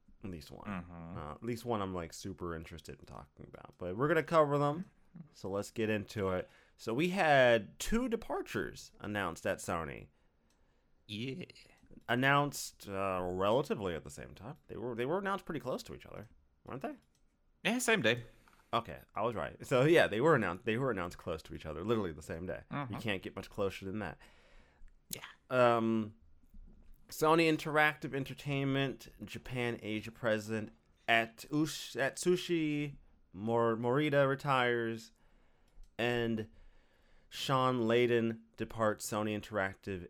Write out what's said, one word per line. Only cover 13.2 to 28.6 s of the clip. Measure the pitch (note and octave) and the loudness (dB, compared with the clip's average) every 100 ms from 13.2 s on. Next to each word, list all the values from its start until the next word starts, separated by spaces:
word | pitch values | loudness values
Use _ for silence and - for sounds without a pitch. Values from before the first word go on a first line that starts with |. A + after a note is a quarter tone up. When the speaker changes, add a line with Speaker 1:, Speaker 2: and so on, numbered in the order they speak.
Speaker 1:
relatively | F2+ F#2 G2 A#2+ D3 F#3+ G2 D#2+ | -2 2 4 4 0 -4 -4 -4
at | |
the | C2+ | -10
same | - B1+ - | -14 -16 -14
time. | G#2+ D#3+ _ | -16 -16 _
They | F2+ | -10
were, | A#2 | -8
they | A2+ B2 | -4 -2
were | F3+ | -2
announced | G3 G3 | -2 -6
pretty | - D#3 | -6 -6
close | B2 D#3 | -4 -6
to | - | -8
each | D2+ - | -14 -14
other, | E2+ G#2+ - _ _ | -16 -16 -20 _ _
weren't | - - | -12 -8
they? | - C#4 _ _ _ _ _ _ | -8 -10 _ _ _ _ _ _
Speaker 2:
Yeah, | F3 B3 | -2 0
same | B3 A3 | 2 4
day. | A2 B2 - - _ _ _ | 4 2 -2 -20 _ _ _
Speaker 1:
Okay, | A#2 - C2 - | -2 -2 -12 -10
I | - | -2
was | A2+ | -2
right. | G#2+ C2+ D2+ - | -2 -6 -8 0
So | B2+ | 4
yeah, | C#3+ E3 F2 | 6 6 6
they | G#2 | 4
were | D3 | 4
announced, | C#3+ F#2+ F2 - | 4 2 -2 -2
they | A2 | 0
were | C3+ | 0
announced | G2 F2 - | -2 -4 -6
close | - D#2+ | -6 -6
to | - | -8
each | D2+ | -10
other, | D#2+ D2+ | -8 -6
literally | G2 A#2 F#2+ | 0 0 0
the | D#2 | -6
same | D#2+ E2 | -10 -8
day. | F2+ C#2+ - | -6 -8 -8
You | C#3+ | -8
Speaker 2:
Mm-hmm. | C3 - | -8 -6
Speaker 1:
can't | A2 F#2+ | -4 -4
get | G2 G2 | -6 -12
much | - | -12
closer | - G2 - G2 | -4 -4 -4 -8
than | G#2 | -6
that. | F#2 - - - _ - - _ - _ _ | -8 -10 -18 -20 _ -20 -20 _ -20 _ _
Speaker 2:
Yeah. | - - - _ B2+ B2 A#2 | -14 -14 -20 _ 6 6 6
Speaker 1:
Um, | A2+ A2+ G#2+ - - - - - - - - - - | 4 2 0 -8 -20 -20 -20 -20 -18 -20 -20 -20 -16
Sony | - D#3 E3 E3 | 0 4 6 6
Interactive | D3+ D#3 D3+ D3+ D3 C#3+ | 4 2 4 4 2 -6
Entertainment, | C3+ C3+ C3+ D3 C#3 | -6 -6 -8 -4 -2